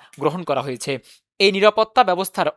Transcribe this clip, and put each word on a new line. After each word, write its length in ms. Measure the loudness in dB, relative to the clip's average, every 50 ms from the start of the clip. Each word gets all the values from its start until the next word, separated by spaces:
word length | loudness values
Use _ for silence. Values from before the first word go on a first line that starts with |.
| -4 _ -10 -6
গ্রহণ 220 | -4 -4 -4 -4 -4
করা 180 | -4 -4 -4 -4
হয়েছে। 320 | -6 -8 -8 -8 -8 -8 -8 -10 _ _ _ _ _ _ 0
এই 120 | 2 2 4
নিরাপত্তা 500 | 4 4 4 4 2 0 0 2 2 2
ব্যবস্থার 440 | 2 0 -2 -4 -6 -4 -4 -4 -4 -2